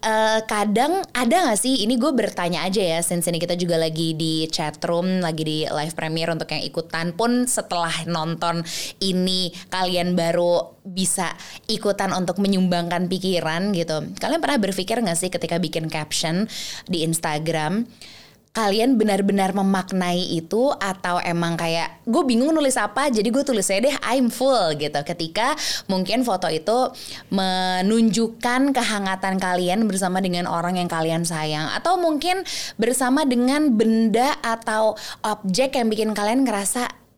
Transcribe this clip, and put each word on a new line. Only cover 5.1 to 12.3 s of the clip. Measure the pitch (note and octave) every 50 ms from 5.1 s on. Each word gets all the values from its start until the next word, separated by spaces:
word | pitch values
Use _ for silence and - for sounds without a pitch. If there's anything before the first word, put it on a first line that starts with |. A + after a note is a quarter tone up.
| F#3 F#3 F3+
lagi | E3 D#3+ D#3+
di | D#3+ D3+ D3+ D#3 D#3
live | - - D3+ D3 D#3+ D#3+ -
premiere | D#3+ D#3 D#3 E3 D#3+ E3+
untuk | E3 D#3+ D#3+ - D3+
yang | D3+
ikutan | - - - E3+ E3 - - D#3+ E3 F3 E3 F3
pun | A3+ A#3 A#3+ B3 B3 B3
setelah | - - - - F#3 F3 E3+ E3 D#3+ E3 D#3+
nonton | E3 E3+ E3 D#3 E3 E3 E3 - E3+ E3+ E3+ E3+ E3+ - - - - - -
ini | F#3+ F#3+ F#3 F#3 F3+ F#3 F#3 F#3 F#3 E3+ F3 - - - -
kalian | F#3 F#3 F3+ F#3 F3 F3 F3+ F3+
baru | F3 E3 E3 E3+ F3 F3 F3 F3 E3+ E3+ - - - _
bisa | G3 F3+ F#3 F#3 F3+ - - F3+ E3 - - - - - - -
ikutan | - A3 G#3 - G#3 G3+ G3+ G3+ G3 F3
untuk | F#3 F#3 E3+